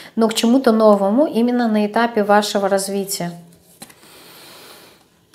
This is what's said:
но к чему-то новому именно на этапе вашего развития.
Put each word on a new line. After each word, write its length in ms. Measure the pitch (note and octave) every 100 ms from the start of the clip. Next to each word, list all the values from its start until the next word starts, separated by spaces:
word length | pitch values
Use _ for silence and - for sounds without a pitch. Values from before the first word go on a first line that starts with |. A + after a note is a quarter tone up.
| - -
но 120 | A3
к 60 |
чему-то 380 | - A3+ C4 B3+
новому 560 | A3 A3 G3+ G3 A3+ D#4+
именно 400 | A3 A#3+ B3 A#3
на 180 | G#3+ G#3
этапе 380 | A3 A#3 A3+
вашего 440 | G3+ G#3 G#3 G3+ G3
развития. 600 | G3 G3 G3 F#3 - F3 E3+ - - _ - - - - - - - - - - - - _ _ _ _